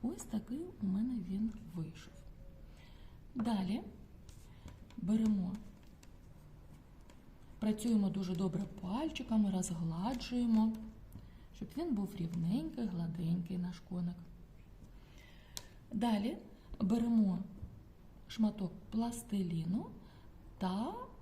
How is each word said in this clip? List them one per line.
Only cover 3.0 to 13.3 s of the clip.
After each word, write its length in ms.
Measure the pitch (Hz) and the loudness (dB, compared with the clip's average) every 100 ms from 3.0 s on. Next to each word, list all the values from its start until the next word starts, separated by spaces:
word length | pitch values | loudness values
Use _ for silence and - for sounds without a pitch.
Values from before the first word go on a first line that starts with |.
| - - - - | -14 -14 -10 0
Далі 460 | 220 220 185 220 - - - - - - - - - - - - | 2 4 4 2 -2 -12 -16 -16 -16 -16 -16 -14 -14 -14 -14 -6
беремо, 540 | 175 220 220 208 180 202 - - - - - - - - - - - - - - - - - - - - | 4 6 6 6 4 -2 -8 -14 -18 -18 -18 -18 -18 -18 -18 -18 -18 -18 -18 -18 -18 -18 -18 -18 -18 -2
працюємо 500 | 208 214 240 226 196 | 2 2 6 6 6
дуже 260 | 170 180 175 | 2 0 2
добре 280 | 190 160 196 - | 2 2 -2 -4
пальчиками, 680 | 180 214 311 - 247 220 208 | -2 0 0 -2 4 6 6
розгладжуємо, 1200 | 185 180 170 165 165 196 254 - 247 240 220 220 220 - - - - - - - - | 4 2 0 0 2 0 0 0 2 6 8 8 4 -6 -12 -14 -14 -14 -16 -16 -10
щоб 140 | 214 - | -6 -2
він 180 | 339 226 | 2 2
був 140 | 190 - | 0 0
рівненький, 680 | 165 170 165 226 320 - 226 | -2 0 2 2 0 -2 -2
гладенький 720 | 175 165 165 165 | 0 -2 0 2